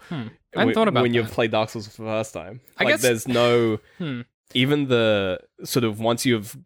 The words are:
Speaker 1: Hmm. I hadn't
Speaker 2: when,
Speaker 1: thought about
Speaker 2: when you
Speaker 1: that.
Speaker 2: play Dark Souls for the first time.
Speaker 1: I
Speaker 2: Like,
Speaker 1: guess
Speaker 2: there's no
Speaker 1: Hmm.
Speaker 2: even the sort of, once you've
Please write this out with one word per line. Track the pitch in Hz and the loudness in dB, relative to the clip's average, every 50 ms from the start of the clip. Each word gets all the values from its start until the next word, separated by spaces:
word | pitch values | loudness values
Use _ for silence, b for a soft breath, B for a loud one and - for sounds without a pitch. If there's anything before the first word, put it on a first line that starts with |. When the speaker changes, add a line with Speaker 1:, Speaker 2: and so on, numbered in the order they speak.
| B | B
Speaker 1:
Hmm. | B 175 | B -10
I | 135 110 110 - _ _ _ - 170 | -10 -10 -12 -16 _ _ _ -2 0
hadn't | 226 | 0
Speaker 2:
when, | 254 220 | 2 2
Speaker 1:
thought | 220 226 | 2 2
about | 208 123 120 123 | 2 2 2 2
Speaker 2:
when | 120 120 | 2 2
you | 120 110 | 2 0
Speaker 1:
that. | 113 | 0
Speaker 2:
play | - - 117 107 | -2 -2 0 0
Dark | 113 110 110 - | 0 0 -2 -2
Souls | - 113 104 | -6 -10 -14
for | 107 - - 110 | -14 -14 -12 -8
the | 110 | -4
first | 110 110 107 - - | -4 -4 -4 -6 -10
time. | 87 80 92 113 127 - _ _ | -14 -14 -14 -16 -18 -20 _ _
Speaker 1:
I | - 185 | -2 0
Speaker 2:
Like, | 123 - | 2 2
Speaker 1:
guess | 110 | 2
Speaker 2:
there's | 131 123 117 110 - | 2 2 2 0 -2
no | 127 120 120 120 120 120 120 117 113 107 107 _ _ _ | -2 0 2 4 4 4 4 2 2 0 -2 _ _ _
Speaker 1:
Hmm. | - 180 147 127 120 120 _ _ _ _ _ - | -10 -8 -8 -8 -10 -12 _ _ _ _ _ 0
Speaker 2:
even | 123 127 139 147 147 139 127 | 0 2 2 2 0 2 2
the | 123 117 113 110 107 101 98 92 92 - - _ _ - 180 | 2 2 4 4 2 2 0 -2 -2 -4 -8 _ _ -18 -8
sort | - - 135 117 | -4 0 0 0
of, | 110 104 110 | 0 -2 -2
once | 110 117 120 131 - | -2 -2 0 0 0
you've | 131 117 110 101 - - - - | 0 0 0 -2 -6 -16 -18 -8